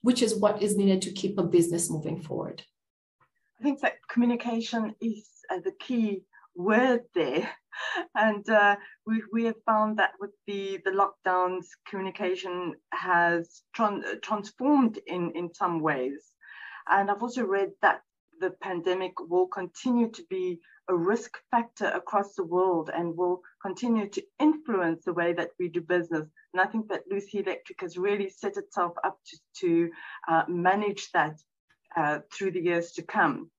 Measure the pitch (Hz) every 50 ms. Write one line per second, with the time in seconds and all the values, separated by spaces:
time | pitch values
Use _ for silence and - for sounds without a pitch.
0 | - 240 240 - 240 214 208 - 202 208 202 - 196 208 190 190 196 196 190 190
1 | - - - - - 185 - - 175 170 - 175 170 170 170 170 - - 165 151
2 | - - - - - - - - - - - - - _ _ _ _ _ _ _
3 | _ _ _ _ _ _ _ _ _ _ _ _ 220 294 277 285 - - - -
4 | _ - - 240 240 240 240 233 - 240 233 226 226 - - 233 220 214 220 _
5 | 233 226 214 214 - _ _ - - - - 359 339 381 381 _ - - 254 233
6 | 220 208 196 185 - _ _ - _ _ _ 175 175 202 214 226 254 262 247 233
7 | - _ _ 180 156 - - 165 - - - - _ _ - - - - - 370
8 | - - _ 220 214 220 208 208 202 - 220 208 208 202 208 208 - - - _
9 | _ 214 220 226 - - 202 226 233 226 226 226 _ - 220 214 214 214 214 214
10 | 196 - - - 202 202 _ _ _ - 202 196 196 196 196 180 165 190 185 196
11 | 196 196 - _ _ 190 185 180 185 180 180 - - - - _ _ - - 190
12 | 190 190 185 - - 180 185 180 190 185 180 180 180 170 - - _ _ - -
13 | - 185 180 170 170 170 170 170 165 - _ - _ _ - - 233 208 202 180
14 | - - - - - - 220 208 202 - _ _ 254 285 294 277 254 220 214 -
15 | - - 165 180 175 170 - 170 175 175 - - 202 175 170 160 151 156 147 131
16 | 127 135 143 156 _ _ _ _ - - - - - - - - - - - 196
17 | 202 196 202 202 226 247 233 262 226 185 196 196 196 175 - _ - 196 - -
18 | _ _ _ _ _ _ _ _ 180 185 180 _ - 190 185 175 165 185 180 185
19 | 185 175 - - - 165 175 180 185 185 - 202 185 180 _ - - 254 240 240
20 | 233 226 226 - - _ 190 190 185 180 175 170 _ _ - _ _ - 180 175
21 | 170 185 220 233 - - - - _ _ - 233 226 - _ - 208 - - 175
22 | - - - 202 202 - - - 185 165 175 180 185 190 180 170 160 160 - 165
23 | 170 170 165 165 180 175 180 180 - - _ _ - 196 185 - 247 247 233 220
24 | 202 202 - 202 - _ _ _ 285 302 311 302 - - 220 185 180 165 165 160
25 | _ 190 170 175 170 170 170 170 170 - - _ 180 175 160 175 165 - 180 175
26 | 170 160 170 156 156 156 _ _ _ _ - 175 185 - 220 226 214 - 190 165
27 | - - 196 196 202 - - 202 190 185 180 - _ - 185 - 190 170 165 180
28 | 180 202 202 202 202 190 - - - 202 196 202 196 - - 202 180 170 175 -
29 | - - - _ _ - - - _ _ _ - - 175 165 170 170 170 170 -
30 | - - - - - - 165 165 - - 175 175 170 180 190 208 214 208 190 -
31 | - - - 175 151 156 156 - _ _ _ _ _ _ _ _ _ _ - 165
32 | 156 147 151 147 - _ - - 202 190 170 185 165 175 175 170 170 - - -
33 | 165 - - 214 180 151 127 101 - - _